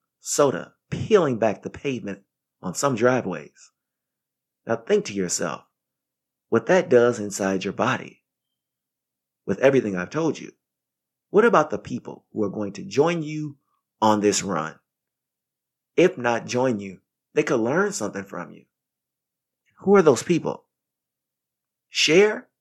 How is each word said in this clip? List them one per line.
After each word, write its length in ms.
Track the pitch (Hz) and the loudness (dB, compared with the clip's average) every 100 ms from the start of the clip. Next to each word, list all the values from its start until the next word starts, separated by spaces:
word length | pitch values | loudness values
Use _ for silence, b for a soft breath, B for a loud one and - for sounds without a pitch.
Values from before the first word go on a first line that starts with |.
| _ _ | _ _
soda 540 | - - 147 87 67 _ _ | -6 0 0 0 -8 _ _
peeling 480 | - - 214 156 117 | -8 2 2 2 0
back 240 | 110 98 | -2 -2
the 80 | - | -8
pavement 500 | - 147 127 98 95 _ _ _ _ | -10 -8 -8 -8 -14 _ _ _ _
on 140 | 92 | -10
some 200 | - 139 | -4 -2
driveways. 760 | 120 123 127 98 82 73 _ - _ _ _ _ _ _ _ _ _ - | 0 2 2 -2 -8 -12 _ -20 _ _ _ _ _ _ _ _ _ -6
Now 100 | 113 | -4
think 300 | - 208 - | 0 -2 0
to 80 | |
yourself 480 | 101 90 - 90 67 _ _ _ _ _ _ _ _ _ | -4 -4 -4 -6 -8 _ _ _ _ _ _ _ _ _
what 180 | 113 - | 0 2
that 240 | 185 - | 2 4
does 280 | 123 120 110 | 4 4 0
inside 460 | 104 98 98 95 | -6 -4 -4 -2
your 80 | 98 | -4
body. 500 | - 107 123 - - _ _ _ _ _ _ _ _ _ _ _ _ - | -4 -4 -4 -8 -20 _ _ _ _ _ _ _ _ _ _ _ _ -6
With 120 | 98 | 0
everything 360 | 135 139 107 92 | 2 4 0 -4
I've 140 | 87 | -6
told 280 | 147 160 - | -4 -4 -4
you, 140 | 57 - _ _ _ _ _ _ _ | -10 -20 _ _ _ _ _ _ _
what 140 | 185 | 2
about 260 | 233 185 151 | 4 4 2
the 80 | 101 | -2
people 480 | - 123 - - _ | -8 -12 -10 -18 _
who 100 | 107 | -6
are 60 | 104 | -6
going 220 | 98 104 | -4 -10
to 100 | 95 | -10
join 380 | 95 107 156 175 | -4 0 2 0
you 340 | 151 151 151 143 _ _ _ - | -6 -8 -10 -12 _ _ _ 0
on 180 | 110 107 | 2 4
this 220 | 104 95 | 2 0
run? 320 | 92 87 78 - _ _ _ _ _ _ _ _ _ _ _ - | -2 -6 -6 -12 _ _ _ _ _ _ _ _ _ _ _ 2
If 220 | 175 175 | 2 2
not 280 | 120 117 110 | -2 -2 -2
join 340 | 123 131 107 | -2 0 -2
you, 200 | 101 90 _ _ _ | -6 -16 _ _ _
they 80 | 139 | -4
could 180 | 156 135 | 0 0
learn 320 | 113 151 202 | 0 0 -2
something 320 | 190 104 95 | -4 -8 -8
from 260 | 98 87 85 | -12 -14 -14
you. 140 | 87 _ _ _ _ _ _ _ _ _ _ _ _ | -18 _ _ _ _ _ _ _ _ _ _ _ _
Who 160 | - 202 | 4 6
are 60 | |
those 200 | 160 123 | 8 4
people? 440 | - 170 78 - _ _ _ _ _ _ _ _ _ _ _ _ _ | 2 -2 -2 -8 _ _ _ _ _ _ _ _ _ _ _ _ _
Share 580 | - - 160 208 226 - _ | -2 2 4 4 0 -12 _